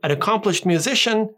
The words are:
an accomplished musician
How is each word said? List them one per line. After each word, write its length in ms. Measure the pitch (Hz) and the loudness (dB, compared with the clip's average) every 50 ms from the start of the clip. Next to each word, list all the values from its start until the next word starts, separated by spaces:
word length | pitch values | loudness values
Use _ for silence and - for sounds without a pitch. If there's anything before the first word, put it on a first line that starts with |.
| - | -2
an 80 | 151 | -2
accomplished 560 | 147 143 - 208 220 220 202 208 170 165 - | -2 0 0 0 0 0 0 0 -2 0 0
musician 680 | 185 170 165 160 254 277 - - 233 226 214 220 214 - | 0 0 0 0 0 0 0 0 2 2 0 -2 -2 -6